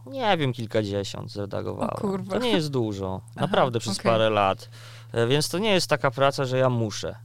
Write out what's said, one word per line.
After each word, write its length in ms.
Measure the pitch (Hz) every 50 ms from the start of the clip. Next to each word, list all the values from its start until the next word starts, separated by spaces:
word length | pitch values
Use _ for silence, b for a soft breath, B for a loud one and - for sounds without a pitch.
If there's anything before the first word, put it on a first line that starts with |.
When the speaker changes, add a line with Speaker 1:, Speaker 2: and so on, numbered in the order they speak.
| -
Speaker 1:
Nie 300 | 254 269 269 247 214 190
wiem, 160 | 165 147 131 120
kilkadziesiąt 760 | 123 113 107 - 113 107 98 101 101 98 - - 98 101 110 113
zredagowałem. 580 | 101 101 98 95 98 95 98 98 101 101 - -
Speaker 2:
O 60 | -
kurwa. 320 | - 202 190 190 190 196 190
Speaker 1:
To 60 | 214
nie 120 | 254 240
jest 200 | 214 180 156 147
dużo. 500 | 139 127 113 110 101 98 95 95 95 98 113
Speaker 2:
Aha, 160 | - - -
Speaker 1:
Naprawdę 400 | 170 180 208 202 156 131 117 113
przez 180 | - 104 98 -
Speaker 2:
okej. 140 | - 113 113
Speaker 1:
parę 180 | 110 110 110
lat. 380 | 107 104 101 95 95 113 - - B B B B B B B B -
E, 140 | 113 117
więc 220 | 117 135 147 151 -
to 100 | - 175
nie 120 | 214 220
jest 160 | 196 175 156 -
taka 200 | 151 143 - 139
praca, 340 | 117 135 135 139 135 - 139
że 140 | 123 127 131
ja 100 | 131 127
muszę. 380 | 123 120 113 107 101 - - 82 98 110